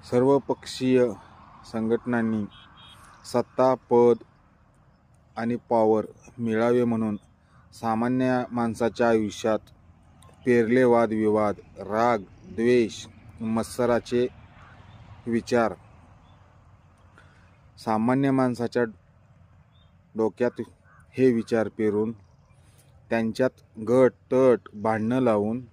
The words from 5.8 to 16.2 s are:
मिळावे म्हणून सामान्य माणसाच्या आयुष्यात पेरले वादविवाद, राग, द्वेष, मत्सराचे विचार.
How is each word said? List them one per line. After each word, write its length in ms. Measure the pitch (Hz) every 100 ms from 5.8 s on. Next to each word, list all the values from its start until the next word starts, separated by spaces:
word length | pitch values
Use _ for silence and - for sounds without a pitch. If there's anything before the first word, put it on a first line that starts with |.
| 110 110 101 - - -
मिळावे 460 | 117 110 117 123
म्हणून 320 | 120 113 110 104 _ _ _ _ _
सामान्य 720 | - 117 110 120 127 131 127 123
माणसाच्या 560 | 120 117 107 117 - 117
आयुष्यात 500 | 113 107 - 110 107 - - _ - _ - - - -
पेरले 380 | 120 110 123
वादविवाद, 680 | 127 117 113 107 107 107 104 95 - -
राग, 400 | 95 107 117 117 92 -
द्वेष, 640 | - - 117 123 110 - - - - -
मत्सराचे 840 | 113 110 110 - 123 117 - 120 123 - - - - - - - - - -
विचार. 480 | 117 110 120 110 90 - - - -